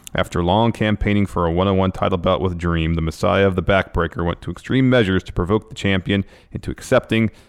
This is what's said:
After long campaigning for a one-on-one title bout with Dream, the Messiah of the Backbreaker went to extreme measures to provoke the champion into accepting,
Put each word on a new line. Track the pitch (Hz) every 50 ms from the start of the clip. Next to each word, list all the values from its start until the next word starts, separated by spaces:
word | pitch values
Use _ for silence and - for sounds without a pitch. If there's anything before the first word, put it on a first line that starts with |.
| - - -
After | - 90 - - 85 87
long | 87 92 110 117 117
campaigning | - - 110 107 104 - - 104 101 104 101
for | - - 87 87 82
a |
one-on-one | 82 87 95 98 95 95 95 92
title | - - 98 95 95 87
bout | 82 92 92 -
with | 92 92 90
Dream, | 85 85 85 85 82 80 80 82
the | 82
Messiah | 80 80 - - - 92 95 95 98 98
of | 92
the | 92 82
Backbreaker | - 98 95 90 - - 92 85 80 - - 85
went | 85 - - -
to | -
extreme | 87 - - - 120 131 131 127
measures | 127 123 110 92 95 92 -
to | - -
provoke | - - 82 104 110 - -
the | -
champion | - - 98 98 95 90 - 101 101 98 - - - - _
into | - - - -
accepting, | - - - - 131 120 - - 110 113 113 107 - - -